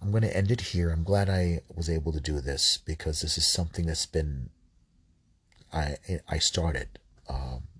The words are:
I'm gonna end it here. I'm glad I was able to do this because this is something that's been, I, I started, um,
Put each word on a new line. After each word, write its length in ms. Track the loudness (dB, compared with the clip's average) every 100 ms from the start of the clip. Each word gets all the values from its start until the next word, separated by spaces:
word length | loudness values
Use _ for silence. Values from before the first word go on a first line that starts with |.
I'm 100 | 0
gonna 160 | 2 2
end 240 | 2 2
it 100 | 2
here. 300 | 0 0 2
I'm 140 | 2
glad 260 | 2 2 4
I 300 | 4 2 0 -4
was 140 | -6 0
able 240 | 0 0
to 80 | -2
do 200 | -2 -2
this 380 | -2 0 2 0
because 360 | -4 -4 -2 -2
this 180 | -2 0
is 80 | 2
something 400 | 2 -2 -2 -2
that's 200 | -2 -2
been, 440 | 0 0 -2 -8 -12 _ _ _ _ _ _ _ _ _ _ -8
I, 240 | -2 -2 -4 -4 -6 -2
I 100 | 0
started, 600 | 2 2 2 0 -6 -14 _ _ -8
um, 340 | -6 -6 -8 -12